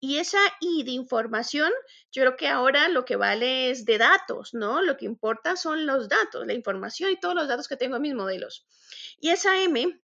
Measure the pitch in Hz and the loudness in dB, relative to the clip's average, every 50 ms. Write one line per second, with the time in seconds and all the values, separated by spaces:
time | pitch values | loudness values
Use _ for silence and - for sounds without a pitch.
0 | - 262 277 294 349 339 - 403 403 403 - - - 349 339 311 262 247 254 247 | -4 -2 -2 -2 -2 0 2 2 2 2 2 -2 -4 -2 0 0 -2 -2 -4 -6
1 | 254 254 - 233 220 226 226 214 233 - - 285 302 330 440 523 523 - - - | -4 -2 -2 -2 -2 0 -2 -4 -4 -2 -2 0 2 2 0 -2 -6 -12 -20 -20
2 | _ _ - 262 262 262 254 262 - 277 277 262 247 262 269 285 294 330 359 262 | _ _ -2 2 2 2 2 2 -2 0 0 2 2 4 4 6 4 4 4 0
3 | 254 - 247 208 202 202 202 214 233 254 262 262 254 254 247 262 220 214 226 214 | 0 0 0 0 2 2 2 0 0 0 0 0 0 0 -2 -2 0 0 2 4
4 | 226 262 349 392 - - - - 214 - - 233 214 202 240 311 381 359 277 - | 6 6 6 6 4 -2 -8 -8 -8 -10 -6 -4 -2 -2 0 0 2 0 0 -2
5 | 233 208 226 - - 220 226 220 _ 330 370 359 - 330 311 311 311 294 269 269 | -4 -8 -8 -4 -2 -2 -2 -2 _ -4 -2 -2 -2 -4 -2 -2 0 0 0 0
6 | 233 202 254 415 427 427 - - - 226 208 247 226 - 190 190 190 202 - - | 0 2 0 0 0 0 -4 -8 -4 -4 -4 -4 -2 -4 -4 -4 -6 -8 -8 -4
7 | 339 392 381 370 - 359 359 349 311 277 240 247 285 - 294 - 247 254 269 240 | -2 -2 -2 0 -2 -2 0 0 0 0 -2 -4 -4 -8 -6 -4 -4 -4 -2 -2
8 | 285 302 277 240 196 190 190 175 - 110 - - _ _ _ _ _ - - - | -2 -2 -2 -2 -4 -4 -4 -6 -8 -10 -12 -18 _ _ _ _ _ -20 -20 -18
9 | - - - _ - 311 339 359 - 403 381 381 381 370 320 226 247 359 330 _ | -18 -18 -18 _ 0 0 0 2 2 2 2 4 4 2 2 2 0 0 -2 _
10 | _ | _